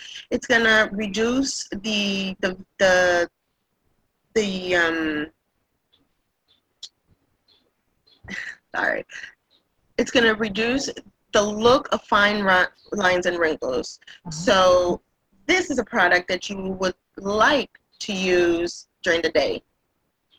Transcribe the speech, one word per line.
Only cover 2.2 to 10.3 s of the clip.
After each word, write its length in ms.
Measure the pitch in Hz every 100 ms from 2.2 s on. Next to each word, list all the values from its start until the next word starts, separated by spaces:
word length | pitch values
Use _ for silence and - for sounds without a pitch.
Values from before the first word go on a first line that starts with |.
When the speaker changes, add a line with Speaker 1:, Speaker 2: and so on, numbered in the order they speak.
| 190 190
Speaker 1:
the, 180 | 196 185 - -
the, 520 | 190 180 180 175 175 _ _ _ _ _ _ _ _ _ _ 226
the, 400 | 202 190 180 180
um, 520 | 165 165 156 151 151 _ _ _ _ _ _ _ _ _ _ _ _ _ _ _ - _ _ _ _ _ _ _ _ _ _ _ _ _ -
<laughs> 60 | - - - _ -
sorry. 300 | 95 53 - - - _ _ _ _ _ _ -
It's 140 | 240
gonna 220 | 254 226